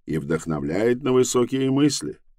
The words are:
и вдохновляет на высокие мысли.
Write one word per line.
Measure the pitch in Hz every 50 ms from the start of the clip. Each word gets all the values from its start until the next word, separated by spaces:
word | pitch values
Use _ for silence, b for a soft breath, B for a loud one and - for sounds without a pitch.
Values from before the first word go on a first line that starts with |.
| _
и | - 78
вдохновляет | 78 69 71 82 78 - 82 78 73 69 73 85 98 110 120 123 123
на | - 131
высокие | 127 127 123 - - 123 123 120 135 135 135 131
мысли. | 135 139 147 143 139 - 78 67 - - _ _ _